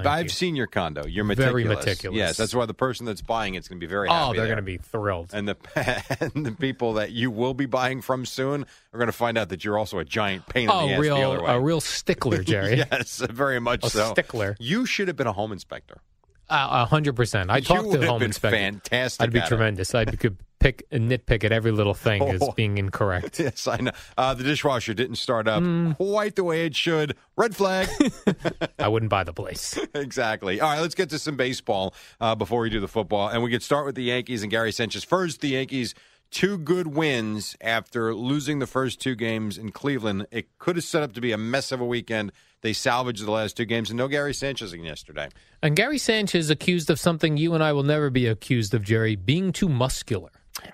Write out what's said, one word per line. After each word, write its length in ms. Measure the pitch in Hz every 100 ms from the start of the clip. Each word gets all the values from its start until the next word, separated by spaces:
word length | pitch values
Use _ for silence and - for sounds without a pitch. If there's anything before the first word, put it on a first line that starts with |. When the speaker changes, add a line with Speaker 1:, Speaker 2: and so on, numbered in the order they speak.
Speaker 1:
thank 20 | 123
Speaker 2:
I've 180 | 156 165
Speaker 1:
you. 20 |
Speaker 2:
seen 260 | - 180
your 140 | 147 113
condo. 380 | 107 82 73 76
You're 180 | 98
Speaker 1:
Very 400 | 104 101 131 123
Speaker 2:
meticulous. 200 | 110 104 -
Speaker 1:
meticulous. 320 | 92 98 107
Speaker 2:
Yes, 180 | 90 82
that's 180 | 110
why 120 | 120 113
the 80 |
person 300 | 101 131 117
that's 160 | 120 98
buying 320 | - 113 104 92
it's 100 | -
gonna 140 | 90
be 60 | 82
very 220 | 98 95
Speaker 1:
Oh, 40 |
Speaker 2:
happy 240 | 160 135 110
Speaker 1:
they're 100 | 113
Speaker 2:
there. 80 |
Speaker 1:
gonna 80 | 107
be 120 | 95 87
thrilled. 540 | - 113 104 90 85
Speaker 2:
And 140 | 104 101
the, 80 | 95 -
<laughs> 580 | - 127 110 - - 156
and 120 | 143 143
the 60 |
people 400 | 104 135 127 117
that 180 | 107 101
you 220 | 113 127
will 220 | 107 123
be 120 | 131 135
buying 340 | 127 127 131
from 240 | - 131
soon 400 | 123 - 135 143 - - _
are 60 | 113
gonna 100 | 117
find 260 | - 117 113
out 120 | 95
that 160 | 92
you're 120 | 107 104
also 200 | 107 95
a 60 |
giant 420 | 80 113 104 95 -
pain 180 | 127
in 60 | 117
Speaker 1:
Oh, 160 | 190 143
Speaker 2:
the 60 |
ass 60 | 131
Speaker 1:
real, 160 | 151 143
Speaker 2:
the 60 | 135
other 140 | -
way. 100 | -
Speaker 1:
a 60 | 123
real 200 | 143 165
stickler, 640 | - - - 180 127 98
Speaker 2:
<laughs> 20 |
Speaker 1:
Jerry. 320 | 92 107 98 117
Speaker 2:
Yes, 420 | - 131 120 - 123
very 300 | 117 139 123
much 260 | 120 120
Speaker 1:
A 60 | 120
Speaker 2:
so. 200 | 110 110
Speaker 1:
stickler. 440 | 107 - 117 98 104
Speaker 2:
You 260 | 120 214 254
should 220 | - 190
have 80 | 160
been 100 | 120
a 60 |
home 180 | 95 107
inspector. 500 | 95 - 71 - - _ _ _ _ -
Speaker 1:
Uh, 180 | 151 135
a 140 | 135
hundred 320 | 120 151 143 120
percent. 340 | 117 104 92
I 80 | 127
Speaker 2:
You 40 |
Speaker 1:
talked 220 | 123 180 214
Speaker 2:
would 60 |
Speaker 1:
to 60 | 156
Speaker 2:
have 80 | 147
Speaker 1:
home 80 | 117
Speaker 2:
been 80 | 104
Speaker 1:
inspector. 320 | 107 107 110
Speaker 2:
fantastic 640 | 98 104 - 120 127 -
Speaker 1:
I'd 100 | 117
be 60 | 120
Speaker 2:
at 80 | 82
it. 20 |
Speaker 1:
tremendous. 460 | 113 110 95 95
I 100 | 123
could 320 | 110 - 117 95 - -
pick 260 | 139 - -
and 200 | 135 113
nitpick 340 | 127 - 117
at 80 | 107
every 180 | 113 113
little 220 | 107 101
thing 280 | 95 117 101
as 180 | 139 95
Speaker 2:
<laughs> 0 |
Oh. 100 | 139
Speaker 1:
being 240 | - 107 101
incorrect. 640 | 98 - 101 90 - -
Speaker 2:
Yes, 260 | 135 - -
I 120 | 117
know. 140 | 123 - - -
Uh, 160 | 131
the 100 | 127
dishwasher 480 | 131 151 147 127 110
didn't 240 | 101 127 113
start 320 | - 117 110
up 140 | 107
Speaker 1:
Mm. 340 | 175 170 170 147
Speaker 2:
quite 400 | 190 208 208 208
the 80 |
way 220 | 175 165 165
it 100 | 131
should. 400 | 170 160 151 - _ -
Red 180 | 226 190
flag. 320 | 196 190 196 - 285 - - -
Speaker 1:
<laughs> 420 | 165 - 160 -
I 100 | 139
wouldn't 200 | 110 110
buy 140 | 101
the 80 | 87
place. 460 | 82 98 - - -
Speaker 2:
<laughs> 40 | 330
Exactly. 640 | 147 139 127 113 107 101 98
All 80 | 151
right, 100 | 147
let's 140 | 170
get 160 | - 175
to 80 | 151
some 180 | - 135
baseball, 580 | 131 127 - 98 95 - - -
uh, 140 | 113
before 260 | 113 107 120
we 80 | 113
do 100 | 107
the 80 | 95
football. 400 | 113 95 104 101
And 140 | 117
we 80 | 120
could 120 | 117
start 240 | - 143 139
with 80 |
the 80 | 131
Yankees 400 | 120 123 120 120
and 80 | 104
Gary 220 | 113 113
Sanchez. 320 | 101 110 101
First, 360 | - 180 180 127
the 80 | 143
Yankees, 440 | 131 135 131 113 - _ _ _
two 280 | - 190 196
good 300 | 147 180 160
wins 680 | 147 156 127 110 107 - -
after 540 | 113 113 - 120 113
losing 440 | 107 123 147 135 147
the 80 | 123
first 340 | 131 131 -
two 140 | 135
games 420 | 117 117 110 107 98
in 120 | 110
Cleveland. 560 | - 143 135 107 98 104
It 280 | 117 - -
could 180 | - 170
have 80 |
set 180 | - 170
up 100 | 147
to 60 | 110
be 120 | 120
a 60 | 107
mess 340 | 113 135 -
of 80 | 131
a 40 | 120
weekend. 460 | 120 - 113 101 - _ _
They 100 | 113
salvaged 520 | 101 131 123 127 104
the 60 | 107
last 260 | 110 107 -
two 80 |
games, 260 | 110 117 110
and 80 | 117
no 80 | 135
Gary 240 | 143 143
Sanchez 400 | 131 139 123 107
again 140 | 85 82
yesterday. 420 | 73 - 76 71 - _ _
Speaker 1:
And 120 | 156 151
Gary 220 | 240 294
Sanchez 500 | - 220 202 175 156
accused 420 | 151 - 180 156
of 80 | 156
something 360 | 180 160 160 151
you 180 | 165
and 80 | 165
I 100 | 156
will 100 | 147
never 260 | 139 151 143
be 180 | 127 120
accused 460 | 110 - 123 101
of, 100 | 117
Jerry, 320 | 101 113 110 104
being 360 | 95 160 190
too 160 | - 185
muscular. 640 | 127 127 - - 101 82 _ _ - -